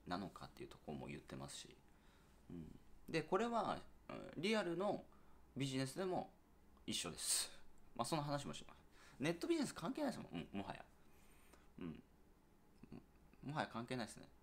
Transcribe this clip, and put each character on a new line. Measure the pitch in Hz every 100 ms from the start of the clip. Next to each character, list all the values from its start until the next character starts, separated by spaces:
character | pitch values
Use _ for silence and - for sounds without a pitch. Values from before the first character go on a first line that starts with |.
| -
な | 92
の | 90
か | - -
っ |
て | -
い | -
う |
と | - -
こ |
ろ |
も | 71 64
言 | 71
っ |
て | - 67
ま | 73
す | -
し。 | - - - - - - - - -
う |
ん。 | 87 78 - - - -
で、 | 165
こ | 151 190
れ | 233
は、 | 233 185 - - - -
う |
ん、 | - - -
リ | 185 220
ア |
ル | 175 165
の | 202 139 - - - - - 127
ビ | 139
ジ | 131
ネ | 131
ス | -
で | 190
も | 170 - - - - - - -
一 | 104
緒 | 87
で | 73
す。 | - - - - - - -
ま | -
あ、 | 120
そ | 160
の |
話 | 147 143 85
も |
し | - -
ま |
す。 | - - - - -
ネ | 143
ッ |
ト | 170 339
ビ | 330
ジ |
ネ | 226
ス | -
関 | 175
係 | 269
な | 277
い |
で | -
す |
も | - 85
ん、 | 76
う | 98
ん、 |
も | -
は |
や。 | - - - - - - - - - - -
う |
ん。 | 85 76 - - - - - - - - - - - - - -
も | 131 151
は |
や | 101
関 | 113 120
係 | 127
な |
い | 107
で |
す | -
ね。 | - -